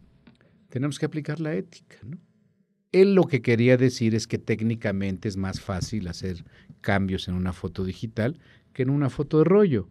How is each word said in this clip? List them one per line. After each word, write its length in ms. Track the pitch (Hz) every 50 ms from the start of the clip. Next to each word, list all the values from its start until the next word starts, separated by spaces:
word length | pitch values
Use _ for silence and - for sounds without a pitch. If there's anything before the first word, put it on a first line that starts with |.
| - _ _ _ _ - - _ _ _ _ _ _ _
tenemos 280 | - 120 135 147 143
que 80 | - 156
aplicar 340 | - 156 156 143 - 151 170
la 140 | 160 151 165
ética, 440 | 190 - - - - _ _ - _ 101
¿no? 140 | 107 165 - - _ _ _ _ _ _ _ _ _ _ _ _ _
Él 220 | - 180 196 202 196
lo 100 | 185 165
que 180 | 170 143 120
quería 360 | 117 123 117 110 120 123 127
decir 380 | 123 131 127 127 - 113 110 110
es 120 | 110 -
que 100 | - -
técnicamente 920 | - - - 113 107 110 113 117 113 113 107 98 98 98 98 95 87 - 110
es 80 | 92
más 240 | 98 95 95 92 -
fácil 480 | - - 98 87 - - 113 107 92 87
hacer 340 | 85 - 95 95 90 87 - - - - _ - - -
cambios 480 | - - 101 98 98 92 95 90 - 92
en 60 | 90
una 180 | 90 92 92 87
foto 320 | - - 92 - 98 95
digital 540 | 92 92 - - 110 - 117 107 131 165 - _ _ _ _ _ _ _
que 80 | -
en 80 | 127 131
una 200 | 143 147 143 123
foto 280 | - - 143 - 156
de 60 | 156 156
rollo, 420 | 165 190 208 208 175 123 101 90 -